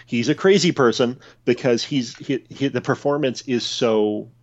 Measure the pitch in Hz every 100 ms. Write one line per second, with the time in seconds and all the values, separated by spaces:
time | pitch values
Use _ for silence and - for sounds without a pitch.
0 | - 120 120 151 190 196 147 143 123 110
1 | 120 131 - _ - 120 135 117 - 143
2 | 120 - - 131 - - 139 123 - 127
3 | 143 147 139 113 - 120 - - 120 110
4 | 107 107 107 _